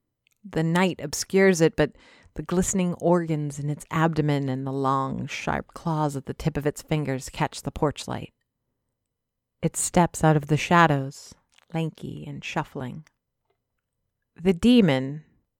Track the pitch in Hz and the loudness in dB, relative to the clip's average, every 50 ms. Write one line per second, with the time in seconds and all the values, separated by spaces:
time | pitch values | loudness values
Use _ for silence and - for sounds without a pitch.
0 | _ _ _ _ _ _ _ _ - 196 - 160 160 165 165 175 190 185 147 - | _ _ _ _ _ _ _ _ -16 -6 -4 -2 0 2 2 2 2 0 -2 -4
1 | - 151 - - - - - 190 190 190 185 156 165 156 - - 156 127 - _ | -8 -8 -6 -8 -4 0 2 4 6 4 6 6 4 4 4 2 0 0 -2 _
2 | _ - - _ _ _ - - 151 - 175 180 190 - - 190 180 180 170 - | _ -20 -20 _ _ _ -14 -14 -8 -2 0 0 0 0 0 -2 -2 -2 -2 0
3 | - 170 175 180 170 160 160 151 151 147 143 143 143 147 143 - - - 160 165 | 2 2 2 2 2 0 -2 -2 -4 -6 -6 -6 -6 -6 -6 -6 -8 -4 0 2
4 | 160 165 156 156 147 151 147 139 139 135 127 135 135 135 135 139 135 131 135 135 | 2 2 2 2 0 2 0 0 0 -2 -4 -4 -4 -6 -4 -2 0 0 0 0
5 | 135 135 131 120 123 135 - - - - - - - _ - - - 170 160 156 | 0 -2 -4 -6 -8 -8 -10 -8 -4 -4 -4 -4 -6 _ -12 -8 -6 -4 -2 0
6 | 156 147 143 135 - - 139 - - 160 151 147 139 147 - - - - 160 151 | -2 -2 -2 -6 -8 -10 -10 -6 -4 -4 -2 -2 -2 -4 -4 -4 -4 -4 -2 -2
7 | 147 135 135 127 135 - - - 156 - - - - 143 - - - 147 - - | -2 -2 -4 -6 -8 -8 -6 -4 -4 -4 -6 -8 -10 -10 -6 -2 -2 -2 -2 -4
8 | - - 127 - - - _ _ _ _ _ _ _ _ _ _ _ _ _ _ | -8 -8 -8 -10 -10 -14 _ _ _ _ _ _ _ _ _ _ _ _ _ _
9 | _ _ _ _ _ _ _ _ _ _ _ _ - 160 - - - - - 180 | _ _ _ _ _ _ _ _ _ _ _ _ -6 -4 -4 -4 -4 0 2 2
10 | 170 - - - - 156 156 151 147 143 156 139 - - 180 170 170 160 147 139 | 2 2 2 2 4 4 4 4 2 0 0 0 2 4 4 6 6 6 4 0
11 | 135 135 139 - - - - _ _ _ _ _ _ _ - 165 160 156 - - | -2 -6 -10 -14 -18 -20 -20 _ _ _ _ _ _ _ -6 -6 -4 -6 -8 -10
12 | - - - 151 - 143 143 143 - - - 165 151 - - 151 131 123 - 156 | -12 -12 -12 -12 -12 -14 -14 -12 -12 -6 -6 -6 -6 -6 -8 -10 -10 -10 -10 -14
13 | 156 _ _ _ _ _ _ _ _ _ _ _ _ _ _ _ _ _ _ _ | -16 _ _ _ _ _ _ _ _ _ _ _ _ _ _ _ _ _ _ _
14 | _ _ _ _ _ _ _ - 165 190 190 170 - 233 247 240 202 160 135 131 | _ _ _ _ _ _ _ -2 0 0 2 4 4 6 8 8 8 6 4 2
15 | 131 135 147 156 - _ _ _ _ _ _ | 0 -4 -8 -10 -14 _ _ _ _ _ _